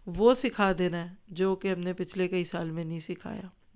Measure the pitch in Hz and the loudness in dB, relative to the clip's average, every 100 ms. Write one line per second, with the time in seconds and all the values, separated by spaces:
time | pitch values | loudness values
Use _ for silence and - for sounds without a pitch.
0 | - 170 220 254 262 - 196 180 180 170 | -8 4 6 6 2 2 2 4 0 0
1 | 170 185 - 170 190 190 196 180 175 180 | -6 -12 -12 0 0 2 -2 -2 -2 -4
2 | 180 190 180 185 170 175 165 160 160 165 | -6 -2 -2 0 -2 -4 -4 -4 -6 -6
3 | 160 180 - 214 185 _ _ | -8 -10 -8 -10 -12 _ _